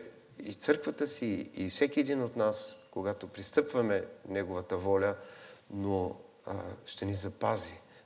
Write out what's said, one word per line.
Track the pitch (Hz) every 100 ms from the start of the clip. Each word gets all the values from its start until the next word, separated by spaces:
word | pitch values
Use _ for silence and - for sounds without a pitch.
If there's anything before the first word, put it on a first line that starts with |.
| - - - -
и | -
църквата | 101 - 147 - 151 147
си, | - 117 95 - -
и | 92
всеки | - 143 151
един | 135 139
от | 120 120
нас, | 107 107 - - -
когато | - 95 101 -
пристъпваме | - 98 - 147 127 113 98 - - -
Неговата | 95 92 90 90 92
воля, | 95 98 98 101 - - - - -
но, | 101 98 98 90 - - - -
а, | 98 87 - -
ще | - -
ни |
запази, | 98 98 - 107 113 - - - -